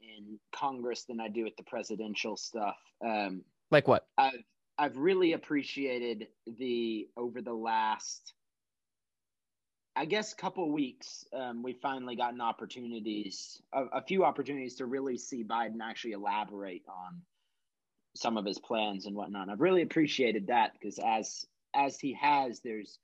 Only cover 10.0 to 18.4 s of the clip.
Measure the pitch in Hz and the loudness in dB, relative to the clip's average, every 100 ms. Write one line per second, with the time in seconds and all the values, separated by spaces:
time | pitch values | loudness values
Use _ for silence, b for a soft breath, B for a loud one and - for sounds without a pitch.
10 | 156 208 214 - 190 190 160 147 131 120 | 0 0 0 -4 -6 -2 0 0 -2 -4
11 | - - - 135 127 117 123 123 143 135 | -14 -16 -10 -6 -6 -4 -6 -4 -4 -4
12 | 123 120 120 123 117 113 113 127 120 117 | -6 -4 -4 -2 -2 -2 -8 -10 -8 -6
13 | 107 107 101 - - - _ 135 131 131 | -4 -4 -6 -8 -12 -16 _ -2 0 -2
14 | - 190 165 135 131 143 127 - 127 135 | 0 4 4 4 -2 -4 -6 -6 -4 -2
15 | 135 123 - 127 107 117 113 110 113 107 | -2 -4 -6 -8 -2 0 0 -4 -8 -8
16 | 120 101 101 104 101 101 98 87 - 92 | -8 -6 -2 -2 -2 -6 -8 -8 -12 -12
17 | 90 87 87 _ _ _ _ _ _ _ | -12 -14 -18 _ _ _ _ _ _ _
18 | _ - 120 113 | _ -6 -2 0